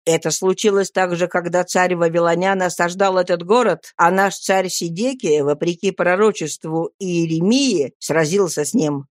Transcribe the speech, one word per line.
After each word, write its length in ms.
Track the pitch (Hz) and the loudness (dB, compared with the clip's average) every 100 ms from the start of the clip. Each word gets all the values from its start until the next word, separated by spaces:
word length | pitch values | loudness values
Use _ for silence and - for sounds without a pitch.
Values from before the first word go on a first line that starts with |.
Это 260 | - 160 160 | -2 0 -2
случилось 600 | - 190 180 214 196 185 | -2 -2 0 2 2 0
также, 360 | 190 185 170 175 | 0 0 0 -2
когда 360 | 180 175 180 | -2 -2 -2
царь 320 | 175 185 180 175 | 0 0 2 2
вавилонян 640 | 170 170 170 170 190 190 | 0 2 2 2 2 0
осаждал 560 | 180 - 175 185 196 185 | 0 -2 -2 0 0 2
этот 260 | 180 170 | 0 -2
город, 520 | 175 240 226 165 - - | 0 2 2 -2 -4 2
а 140 | 170 | 2
наш 260 | 190 196 - | 4 0 -2
царь 320 | - 190 185 | 0 0 0
Сидекия, 760 | - 170 165 247 262 175 151 | -4 -6 -4 -4 -2 0 2
вопреки 500 | 143 143 175 175 196 | 0 -2 -2 -4 -4
пророчеству 960 | 185 175 185 214 202 156 - 160 160 165 - | -2 0 2 2 0 -6 -8 -6 -4 -6 -6
Иеремии, 960 | 185 170 165 160 185 262 269 175 - - | -4 -2 0 0 2 2 2 0 -4 -6
сразился 680 | - 156 151 202 175 156 143 | -2 0 0 0 0 -2 -2
с 80 | |
ним. 320 | 247 151 139 139 | 0 0 -2 -8